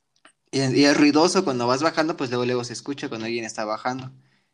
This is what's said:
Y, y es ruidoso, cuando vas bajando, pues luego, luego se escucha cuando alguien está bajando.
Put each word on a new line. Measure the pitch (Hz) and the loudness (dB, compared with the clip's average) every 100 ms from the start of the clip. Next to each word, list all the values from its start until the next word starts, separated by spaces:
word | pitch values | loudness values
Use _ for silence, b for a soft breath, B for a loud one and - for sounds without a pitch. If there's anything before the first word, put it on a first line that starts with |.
| _ _ - _ _ | _ _ -20 _ _
Y, | 131 | -2
y | 135 135 | 0 4
es | 143 151 | 4 6
ruidoso, | 147 143 170 190 | 6 6 4 2
cuando | 185 127 120 | 0 0 0
vas | 127 | 2
bajando, | 160 160 160 170 | 0 0 -2 -2
pues | 117 | -4
luego, | 123 | -2
luego | 123 123 | -2 -2
se | 120 | -4
escucha | 113 - 139 139 | -10 -10 -8 -8
cuando | 117 110 | -8 -6
alguien | 117 | -6
está | 113 - | -8 -8
bajando. | 107 107 127 131 131 - _ _ _ | -6 -4 -6 -6 -10 -18 _ _ _